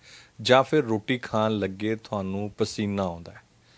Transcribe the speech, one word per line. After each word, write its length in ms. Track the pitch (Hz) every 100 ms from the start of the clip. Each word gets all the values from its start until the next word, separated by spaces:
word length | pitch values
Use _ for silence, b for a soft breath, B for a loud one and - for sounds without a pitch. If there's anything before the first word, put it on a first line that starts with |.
| B B B -
ਜਾਂ 200 | 113 127
ਫਿਰ 220 | 131 156
ਰੋਟੀ 340 | 120 110 - 123
ਖਾਣ 400 | - 110 110 107
ਲੱਗੇ 380 | 95 95 107 110
ਤੁਹਾਨੂੰ 560 | - 104 95 98 104 -
ਪਸੀਨਾ 440 | 107 - 101 101
ਆਉਂਦਾ 300 | 95 85 85
ਹੈ, 100 | - - _ b